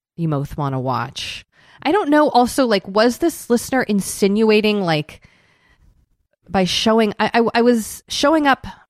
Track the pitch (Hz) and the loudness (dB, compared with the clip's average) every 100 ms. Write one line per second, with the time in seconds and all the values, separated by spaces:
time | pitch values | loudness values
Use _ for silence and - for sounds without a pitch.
0 | _ - 165 143 143 - 139 135 127 120 | _ -6 -4 -4 -6 -6 -4 -4 -4 -4
1 | 123 - - - - _ _ - - 392 | -6 -10 -12 -14 -18 _ _ -8 -2 -2
2 | 302 302 294 247 247 - 254 202 - 196 | 2 2 4 2 2 2 2 0 0 0
3 | 240 233 339 - - 240 - 262 226 208 | 0 2 -4 -4 -2 -2 0 -4 0 -2
4 | - - 196 208 220 208 214 208 180 156 | -2 -2 0 2 2 2 2 -2 -2 -2
5 | - - _ _ _ _ _ _ _ _ | -4 -14 _ _ _ _ _ _ _ _
6 | _ _ _ _ - 190 180 - 220 220 | _ _ _ _ -6 -2 -2 0 0 2
7 | 214 - 214 233 226 233 240 233 202 - | 0 -2 -2 0 0 2 2 2 -2 -14
8 | - - 285 320 285 254 196 - _ | -12 -2 2 2 2 0 -4 -20 _